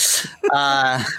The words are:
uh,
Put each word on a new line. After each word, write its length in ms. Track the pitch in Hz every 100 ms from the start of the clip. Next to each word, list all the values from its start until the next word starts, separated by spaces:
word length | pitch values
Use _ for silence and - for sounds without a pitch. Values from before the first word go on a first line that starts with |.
| - - - - 403
uh, 500 | 143 139 139 131 127 107